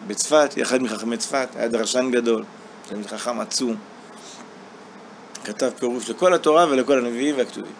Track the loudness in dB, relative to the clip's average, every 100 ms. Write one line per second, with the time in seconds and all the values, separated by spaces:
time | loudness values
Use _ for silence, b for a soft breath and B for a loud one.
0 | -8 -6 2 4 4 0 0 0 0 -4
1 | -4 -4 -2 -2 -4 -4 -2 0 0 0
2 | 2 2 2 0 -2 -16 -20 -20 -12 -10
3 | -10 -8 -6 -6 -4 -2 -2 -4 -8 -20
4 | -20 B B B -20 -20 -20 -20 -20 -20
5 | -20 -20 -18 -14 -12 -4 -4 -2 -4 -4
6 | -6 2 4 4 6 6 6 4 4 2
7 | 2 -2 -2 0 -2 -4 -12 -14